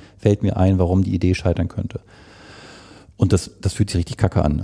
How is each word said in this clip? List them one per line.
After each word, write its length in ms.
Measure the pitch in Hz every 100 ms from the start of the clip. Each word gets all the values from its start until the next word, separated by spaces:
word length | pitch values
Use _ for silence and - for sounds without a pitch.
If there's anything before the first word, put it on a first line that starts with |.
| - -
fällt 260 | 104 104
mir 140 | 98 95
ein, 200 | 92 95
warum 240 | 87 92
die 100 | 92 95
Idee 180 | 92
scheitern 360 | 92 92 85 87
könnte. 320 | - 95 - - - - - - - - - - - - -
Und 180 | 95
das, 160 | 98 - -
das 120 | -
fühlt 160 | - 101
sich 80 | 90
richtig 180 | 82 -
kacke 260 | 95 92 78
an. 160 | 76